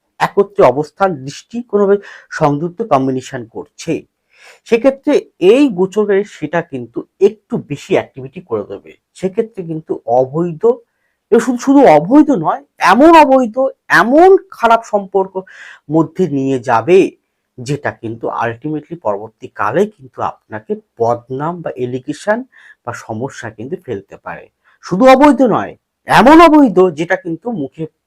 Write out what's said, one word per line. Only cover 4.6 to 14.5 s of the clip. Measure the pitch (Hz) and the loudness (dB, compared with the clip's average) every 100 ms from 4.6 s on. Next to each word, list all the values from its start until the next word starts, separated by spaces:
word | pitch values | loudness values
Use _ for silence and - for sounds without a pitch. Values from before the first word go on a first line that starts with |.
সেক্ষেত্রে | - 226 269 269 - 262 - - | -4 0 0 -2 -2 -2 -2 -2
এই | 180 247 294 | 2 4 2
গোচরে | 180 190 196 208 196 | 0 -4 -2 -2 -2
সেটা | 208 - 147 170 | -4 -8 -8 -6
কিন্তু | 160 131 117 - - - | -6 -10 -12 -12 -14 -2
একটু | 202 214 - 202 | -2 -2 -10 -10
বেশি | 113 143 - | -8 -12 -4
অ্যাক্টিভিটি | 151 107 - 131 - | -4 -4 -12 -18 -18
করে | - 110 | -10 -8
দেবে। | 98 98 80 _ _ | -8 -14 -20 _ _
সেক্ষেত্রে | _ 185 185 226 - | _ -8 -6 -8 -8
কিন্তু | 165 160 - 170 - | -12 -12 -10 -10 -2
অবৈধ, | 120 131 151 175 160 226 254 _ _ _ _ - | -2 -2 -4 -6 -2 -2 -2 _ _ _ _ 0
এবং | 226 | 0
শুধু, | 233 240 | 0 -4
শুধু | - 277 | 2 4
অবৈধ | 226 151 170 285 302 | 6 6 4 2 4
নয়, | 233 156 254 _ - | 0 -2 -6 _ -4
এমন | 165 220 311 330 | 2 6 8 8
অবৈধ, | 285 262 247 240 262 - - | 6 4 0 -2 -4 -6 -2
এমন | 151 208 285 370 381 - | 0 4 4 6 4 0